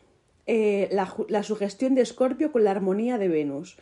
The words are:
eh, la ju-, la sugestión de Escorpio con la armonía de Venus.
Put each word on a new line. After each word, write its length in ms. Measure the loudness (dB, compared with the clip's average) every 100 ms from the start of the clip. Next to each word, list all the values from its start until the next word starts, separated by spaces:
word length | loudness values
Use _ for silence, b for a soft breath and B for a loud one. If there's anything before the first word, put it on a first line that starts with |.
| _ _ _ _ -2
eh, 400 | 2 2 2 0
la 140 | 0 -2
ju-, 200 | -4 -2
la 160 | -2
sugestión 500 | -2 -4 -4 -2 0
de 80 | 2
Escorpio 500 | 2 0 -2 0 0
con 120 | 2
la 80 | 2
armonía 460 | 2 0 0 0 0
de 100 | 0
Venus. 500 | 0 -2 -6 -12 -20